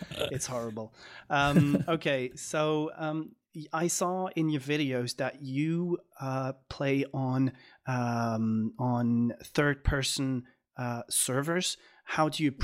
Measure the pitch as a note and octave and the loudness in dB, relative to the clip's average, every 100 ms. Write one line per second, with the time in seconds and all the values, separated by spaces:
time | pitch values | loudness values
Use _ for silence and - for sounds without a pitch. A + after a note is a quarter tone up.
0 | - - - C3+ - B2 A#2 A2 A2 - | -6 -6 -4 -4 -4 -4 -4 -6 -10 -14
1 | - - - C#3+ C#3+ C#3+ C#3+ - D#3 D#3+ | -20 -18 0 2 6 6 6 4 2 0
2 | D#3 C3 B2+ - - D#3 D#3 D#3 D#3 - | 2 0 -2 -8 -4 0 2 0 -2 -4
3 | D#3 D#3 D#3 - _ E3 D3+ D#3+ F3 - | -4 -4 -6 -14 _ -16 -6 -2 0 0
4 | F3+ F#3 F#3 E3+ D#3+ D3 C3 D3+ C#3 B2+ | 0 0 -2 0 0 0 0 0 2 0
5 | B2 - C3 - C3+ C3+ D#3+ E3+ F3 E3+ | -2 -2 -4 -4 -4 0 0 0 0 -2
6 | - - C3+ C3 C3 - - - C#3 C#3 | -6 -8 -4 -2 -4 -6 -12 -2 2 2
7 | C#3 C#3 C3 C3 C3 - - - - B2 | 2 0 0 2 2 0 -14 -12 -4 0
8 | A#2+ A#2+ A#2 A2 A2 A2 A2 - B2+ A#2+ | 0 0 0 2 2 2 0 0 0 2
9 | A#2+ A#2 A#2+ - - - D3 C#3 - C#3+ | 4 4 2 -2 -2 2 2 2 0 0
10 | B2+ - C3+ B2+ B2 _ _ - B2 A#2 | 0 -2 -2 -2 -6 _ _ -8 -6 -6
11 | - - - B2+ D3 F3 F3+ - - _ | -4 -2 0 0 0 0 -2 -6 -12 _
12 | - - D#3 C#3+ D3 C#3+ | -4 0 0 2 0 2